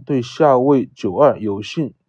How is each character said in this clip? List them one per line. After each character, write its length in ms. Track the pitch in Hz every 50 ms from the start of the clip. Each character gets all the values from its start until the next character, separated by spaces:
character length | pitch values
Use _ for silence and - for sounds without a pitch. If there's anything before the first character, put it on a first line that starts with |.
| -
对 160 | - 143 131
下 380 | 120 - - - 160 147 131 123
位 320 | 127 143 143 131 - - _
九 220 | - - 101 90
二 240 | 107 147 135 113 -
有 200 | 107 104 98 101
幸， 360 | 107 - - 170 147 117 - _ _